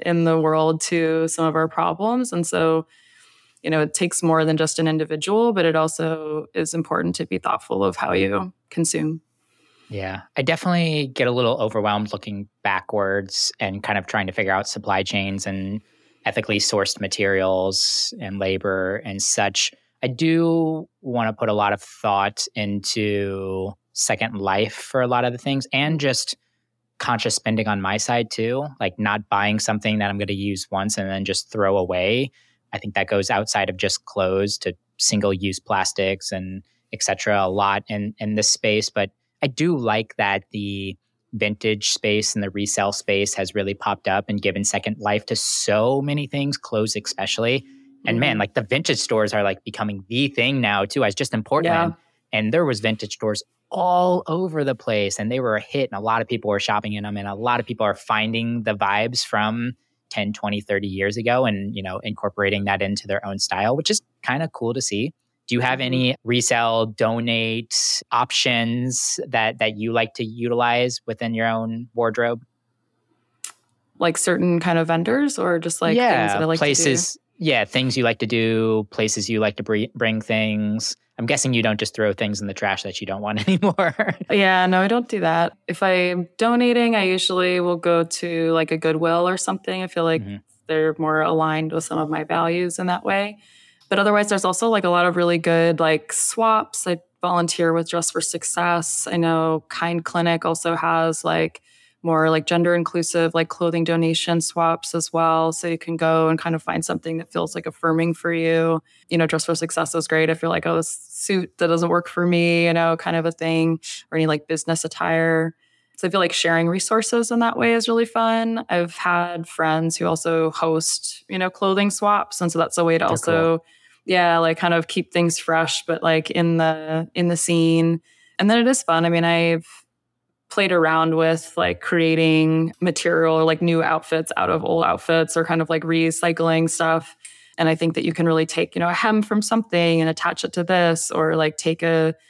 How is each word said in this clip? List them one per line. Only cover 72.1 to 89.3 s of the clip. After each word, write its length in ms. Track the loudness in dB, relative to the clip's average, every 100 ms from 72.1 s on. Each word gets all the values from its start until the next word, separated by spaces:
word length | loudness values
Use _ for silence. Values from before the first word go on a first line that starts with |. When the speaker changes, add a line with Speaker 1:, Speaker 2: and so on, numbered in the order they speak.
| 2 0 -2 -8 _ _ _ _ _ _ _ _ _ -16 -16 _ _ _ -2
Speaker 1:
Like, 180 | -2 0
certain 440 | 0 2 2 2
kind 180 | 2 2
of 80 | 2
vendors 520 | 0 0 0 0 0
or 200 | 0 0
just, 240 | -2 -2
like, 140 | 2 4
Speaker 2:
Yeah, 240 | 4 2
Speaker 1:
things 120 | 2
that 100 | 2
I 20 |
like 140 | 0 2
Speaker 2:
places, 540 | 2 2 2 2 0
Speaker 1:
to 60 | -6
do? 60 | _ -4
Speaker 2:
yeah, 260 | 2 2
things 320 | 2 0 0 2
you 80 |
like 140 | 2 2
to 60 | 0
do, 600 | 2 2 2 2 2 0
places 380 | -2 0 -2 -2
you 120 | 0
like 160 | 0 -2
to 60 |
br-, 300 | -2 -2 -2
bring 260 | -2 -2 -2
things. 760 | 0 0 0 0 -2 -2 -4 -8 _ -6
I'm 80 | -2
guessing 260 | 0 0
you 100 | 2
don't 180 | 2 0
just 160 | -4 0
throw 160 | 0
things 280 | 0 -4 -4
in 60 | -6
the 80 |
trash 300 | -4 -2 -2
that 160 | -6 -10
you 60 | -8
don't 160 | -6
want 180 | -4 -2
<laughs> 80 | 0
anymore. 460 | 2 2 2 0 0 -2 -4 -2
Speaker 1:
Yeah, 360 | 2 4 4 4
no, 140 | 4
I 40 | 2
don't 220 | 0 -2
do 120 | -2
that. 360 | 0 2 0 -4 -10
If 160 | -2
I'm 460 | 2 2 2 -2 -6 -2
donating, 580 | 2 4 4 4 2
I 100 | 2
usually 540 | 2 0 0 2 2 2
will 180 | 0 0
go 280 | 2 2
to, 480 | 2 -4 -4 0 2
like, 180 | 2 0
a 60 | 0
Goodwill 520 | 0 2 2 2
or 80 | 2